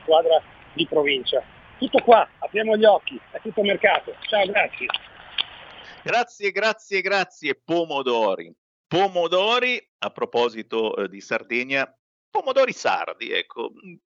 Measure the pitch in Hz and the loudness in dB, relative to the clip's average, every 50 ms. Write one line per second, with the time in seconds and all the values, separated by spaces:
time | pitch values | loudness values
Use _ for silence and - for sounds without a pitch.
0 | - - 156 156 170 165 160 151 - - - - - - - - 170 - - 156 | 0 2 4 4 4 4 2 2 0 -2 -16 -20 -20 -12 -6 -6 -4 -2 0 0
1 | 147 143 139 131 120 - - 131 - - - - - - - - 254 254 - 262 | 0 0 0 -2 -2 -2 -4 -4 -4 -6 -12 -20 -20 -20 -10 -6 -4 0 0 2
2 | - - 240 214 165 - _ - - - - 202 220 220 220 214 220 214 202 165 | 6 6 6 6 6 2 _ -10 -10 -8 -6 -4 -2 0 0 4 6 6 6 4
3 | - - - - - - - - - 226 - - 202 202 196 180 - 202 180 - | 2 -4 -14 -14 -14 -16 -16 -12 -10 -8 -4 -2 0 0 0 2 2 2 2 2
4 | - - 107 - - - - 214 - 185 - - 170 - - - 127 - - - | -2 -6 -14 -14 -8 -2 -2 0 0 0 0 0 -2 -2 -4 -8 -8 -6 -8 -8
5 | - - - - - - - - - - - - - - - - - - - - | -10 -12 -20 -20 -20 -14 -10 -10 -10 -10 -12 -20 -20 -20 -20 -20 -20 -20 -20 -12
6 | - - 175 233 240 - - - 208 202 185 190 208 220 208 - - - 202 190 | -6 -2 0 0 0 -2 -6 -6 -6 -4 -2 0 0 -2 -2 -4 -6 -6 -4 -2
7 | 175 190 196 196 180 - _ - - 147 131 - _ - 160 170 170 160 151 139 | -2 0 0 -2 -2 -4 _ -8 -6 -6 -6 -6 _ -2 -2 -2 -2 -2 -4 -4
8 | 131 127 120 117 110 101 95 85 85 85 85 _ _ _ _ _ _ - - 170 | -2 0 0 2 2 2 0 -2 -6 -12 -20 _ _ _ _ _ _ -2 0 0
9 | 196 202 185 180 170 165 170 185 190 214 233 247 247 254 247 226 - _ _ _ | 2 2 0 0 0 2 2 2 2 2 0 0 0 0 -2 -4 -8 _ _ _
10 | - - - - 120 - - 120 120 120 110 113 104 - - 113 110 107 - - | -10 -10 -8 -6 -6 -4 0 0 0 0 -2 -6 -10 -6 -4 -2 -2 -2 -2 -4
11 | 101 95 92 98 98 - 120 110 113 - 117 120 123 131 139 139 131 - _ _ | -4 -6 -8 -10 -8 -6 -6 -6 -4 -4 -4 -4 -4 -2 -2 -4 -4 -4 _ _
12 | _ _ _ _ _ _ - 427 359 294 254 269 262 240 208 - - 110 95 82 | _ _ _ _ _ _ -6 -4 -4 -2 2 2 2 2 0 -2 -2 -2 0 -2
13 | 85 82 85 - 117 120 101 90 - - - 120 117 - - - - 185 170 - | -2 -6 -8 -10 -8 -6 -4 -4 -6 -6 -8 -10 -10 -10 -10 -14 -20 -20 -20 -20
14 | _ | _